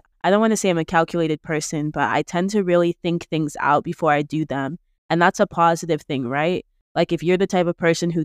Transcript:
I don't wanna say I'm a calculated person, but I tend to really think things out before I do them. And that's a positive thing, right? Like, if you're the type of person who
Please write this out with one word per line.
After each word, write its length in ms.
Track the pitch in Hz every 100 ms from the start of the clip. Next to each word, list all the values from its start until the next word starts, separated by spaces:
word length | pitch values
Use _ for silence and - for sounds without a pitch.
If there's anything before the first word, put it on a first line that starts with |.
| - _
I 60 | 170
don't 100 | 208
wanna 180 | 226 208
say 120 | 196
I'm 80 | 170
a 80 | 160
calculated 560 | 165 165 175 160 151
person, 500 | - 156 - 156 151
but 180 | 151 139
I 120 | 143
tend 300 | - 175 190
to 120 | 208
really 340 | 180 175 170 -
think 240 | 175 170 -
things 300 | 160 151 -
out 240 | - 147
before 280 | 170 170 160
I 100 | 147
do 240 | 147 156 156
them. 340 | 143 135 170 _ _ -
And 120 | 165
that's 180 | 180 -
a 80 | 202
positive 540 | - 170 165 170 156
thing, 260 | - 139 120
right? 380 | 139 160 185 - _ _ 151
Like, 160 | 170
if 100 | 170
you're 140 | 165 185
the 100 | 196
type 220 | 185 170
of 80 | -
person 340 | 170 165 170
who 140 | 165